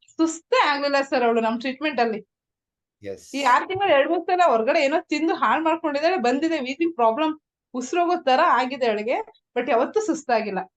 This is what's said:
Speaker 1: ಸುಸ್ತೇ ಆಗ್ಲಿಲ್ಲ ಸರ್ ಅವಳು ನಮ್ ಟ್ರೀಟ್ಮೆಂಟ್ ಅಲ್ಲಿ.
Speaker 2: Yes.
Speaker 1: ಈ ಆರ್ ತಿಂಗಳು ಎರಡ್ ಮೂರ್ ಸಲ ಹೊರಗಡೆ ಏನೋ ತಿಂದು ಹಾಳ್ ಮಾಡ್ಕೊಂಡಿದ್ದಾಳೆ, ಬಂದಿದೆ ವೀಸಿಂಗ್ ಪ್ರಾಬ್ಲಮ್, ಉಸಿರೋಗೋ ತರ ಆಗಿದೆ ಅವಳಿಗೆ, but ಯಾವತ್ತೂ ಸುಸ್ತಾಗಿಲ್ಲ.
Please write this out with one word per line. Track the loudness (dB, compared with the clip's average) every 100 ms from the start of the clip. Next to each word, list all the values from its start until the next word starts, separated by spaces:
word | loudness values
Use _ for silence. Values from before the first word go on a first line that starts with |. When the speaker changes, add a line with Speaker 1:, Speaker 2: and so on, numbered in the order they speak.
| _
Speaker 1:
ಸುಸ್ತೇ | -2 -2 -2 -2 0 2
ಆಗ್ಲಿಲ್ಲ | 0 0 0
ಸರ್ | 0 0
ಅವಳು | 2 2
ನಮ್ | 0 -2
ಟ್ರೀಟ್ಮೆಂಟ್ | -6 -6 -4 0
ಅಲ್ಲಿ. | -2 -2 -12 _ _ _ _ _ _ _
Speaker 2:
Yes. | -14 -14 -10
Speaker 1:
ಈ | -2
ಆರ್ | 2 2 0
ತಿಂಗಳು | -2 2
ಎರಡ್ | 4 4
ಮೂರ್ | 0 0
ಸಲ | 2 4
ಹೊರಗಡೆ | 2 2 2
ಏನೋ | 2 0
ತಿಂದು | -2 -2 -2
ಹಾಳ್ | 0 0 0
ಮಾಡ್ಕೊಂಡಿದ್ದಾಳೆ, | 0 -2 -2 -2 0 0
ಬಂದಿದೆ | 0 0 -2 -2
ವೀಸಿಂಗ್ | -4 -2 -2
ಪ್ರಾಬ್ಲಮ್, | 2 0 2 -2 -4 _ _ _
ಉಸಿರೋಗೋ | -10 -4 -2 0 0
ತರ | 2 2
ಆಗಿದೆ | 4 2 0 -2 -2
ಅವಳಿಗೆ, | -2 -2 -4 -6 _ _ -6
but | 0
ಯಾವತ್ತೂ | 0 0 -2
ಸುಸ್ತಾಗಿಲ್ಲ. | -2 -4 -2 -2 -2 -6 -8